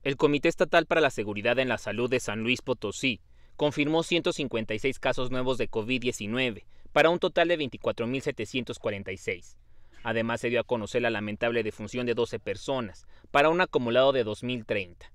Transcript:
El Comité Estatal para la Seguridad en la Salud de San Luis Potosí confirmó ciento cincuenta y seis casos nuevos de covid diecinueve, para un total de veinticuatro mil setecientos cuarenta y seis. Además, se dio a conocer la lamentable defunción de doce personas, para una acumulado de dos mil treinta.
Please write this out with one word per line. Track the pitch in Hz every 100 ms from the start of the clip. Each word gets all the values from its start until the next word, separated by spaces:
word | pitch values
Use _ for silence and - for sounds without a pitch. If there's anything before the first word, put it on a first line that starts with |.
El | 139 139
Comité | 151 147 165
Estatal | - 180 175 165
para | 165
la | 143
Seguridad | - 107 104 110 120
en | 131
la | 110
Salud | - 104 123
de | 127
San | - 107
Luis | 113 123
Potosí | - 123 104 - 135 104 - - - -
confirmó | 147 147 143 160
ciento | 160 170 175
cincuenta | 165 139 117 110
y | 110
seis | 135 -
casos | - - 127
nuevos | 127 127 127
de | 113
covid | 113 107 127
diecinueve, | 123 - 104 120 127 95 - - -
para | 151 156
un | 175
total | 185 - 170
de | 170
veinticuatro | 135 - 120 - 117
mil | 135
setecientos | 151 131 107 131 117 120
cuarenta | 117 101 95
y | 95
seis. | - 90 - - - - - -
Además, | 117 113 113 117
se | 120
dio | 120
a | 110
conocer | 120 101 123
la | 120
lamentable | 107 104 104 117 117
defunción | 107 - 104 123 123
de | 117
doce | 117 110
personas, | 104 98 - 131 107 - - - -
para | 143 151
una | 175
acumulado | 180 147 120 120 135
de | 135 107
dos | 104
mil | 123 127 107
treinta. | 104 90 87 -